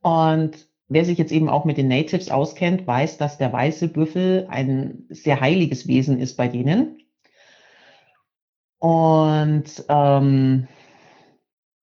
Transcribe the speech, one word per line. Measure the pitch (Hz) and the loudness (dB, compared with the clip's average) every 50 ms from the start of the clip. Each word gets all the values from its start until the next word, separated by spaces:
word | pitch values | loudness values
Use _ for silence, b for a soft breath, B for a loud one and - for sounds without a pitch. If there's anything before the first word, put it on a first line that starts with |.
Und | - 175 165 160 160 160 156 160 160 156 156 - _ _ _ _ _ _ | 0 0 2 2 2 2 2 0 -2 -4 -6 -10 _ _ _ _ _ _
wer | 131 156 170 | 0 0 2
sich | 175 175 | 2 0
jetzt | 170 160 156 | 0 -2 0
eben | 156 160 156 151 | 0 0 0 2
auch | - 147 147 | 0 0 0
mit | 160 143 | -2 -2
den | 147 135 | 0 0
Natives | 131 127 135 156 156 - 180 185 - | 0 0 0 -2 -2 -4 -6 -4 -2
auskennt, | - 135 147 156 - - 180 175 185 185 - | -2 -2 -2 -2 -4 -4 -2 -2 -2 -2 -2
weiß, | - 120 127 147 160 - | -2 -2 -2 -2 -4 -4
dass | - 151 143 - - | -6 -6 -6 -4 -4
der | 139 120 | -4 -4
weiße | 104 120 127 151 156 - 170 | -2 -2 -2 -2 -2 -2 -6
Büffel | 165 - 151 156 156 - 180 185 185 185 185 185 185 | -4 -2 -2 -4 -2 -2 -2 0 0 0 0 -2 -4
ein | - 131 139 135 135 131 135 - - - - _ | -6 -6 -4 -2 -2 -4 -4 -6 -10 -14 -18 _
sehr | - - - 151 139 127 | -20 -6 -2 -2 0 0
heiliges | 131 135 175 190 170 139 139 - - | 2 0 2 2 0 0 -2 -6 -2
Wesen | - 127 131 135 147 135 123 | 0 0 0 2 2 0 -2
ist | 127 123 - | -2 -6 -4
bei | - 127 | -4 -4
denen. | 123 123 120 123 139 165 226 302 311 - - _ _ _ _ b b b b b b b b b b b b b b b b b b b b b _ _ _ _ _ _ _ _ _ _ | -2 -2 -2 -2 0 0 0 0 -2 -6 -20 _ _ _ _ b b b b b b b b b b b b b b b b b b b b b _ _ _ _ _ _ _ _ _ _
Und, | _ - 165 165 165 165 160 160 160 156 156 156 151 151 151 151 151 147 - - - - - | _ 0 2 2 4 4 4 4 4 4 2 2 2 0 0 0 -2 -2 -6 -14 -16 -4 0
ähm, | 147 147 143 143 139 139 139 139 135 135 131 131 131 131 127 B B B B B B B B B B B B B B _ _ _ _ _ _ _ _ _ | 2 2 4 4 4 4 4 4 4 4 4 2 2 0 -2 B B B B B B B B B B B B B B _ _ _ _ _ _ _ _ _